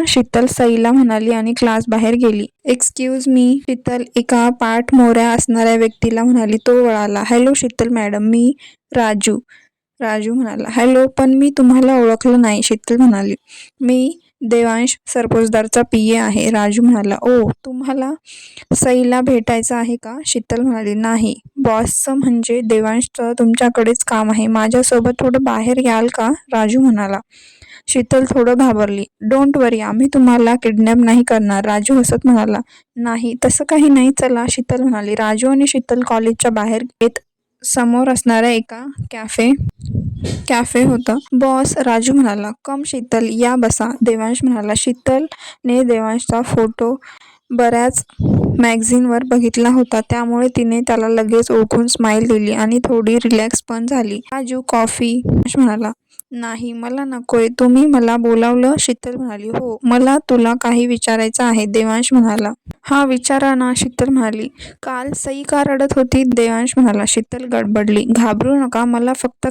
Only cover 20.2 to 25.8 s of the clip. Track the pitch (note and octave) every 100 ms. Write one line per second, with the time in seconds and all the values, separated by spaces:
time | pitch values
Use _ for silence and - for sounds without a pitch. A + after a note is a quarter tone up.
20.2 | D#4 A#3+ - A#3 B3+ A3+ G#3 G#3 A3+ A3+
21.2 | A3 - - C#4 A#3+ A3 A#3 - C#4 C4+
22.2 | C4+ A#3 A3+ A#3+ A3+ A3 A3 A3+ - -
23.2 | A#3 A#3+ A#3 A#3 A#3+ A#3+ A3+ A#3+ - A3+
24.2 | G#3+ G#3+ A3 A3 A3 B3 C4 A#3+ A#3+ B3
25.2 | C4 C4 C4 A3 A3+ B3+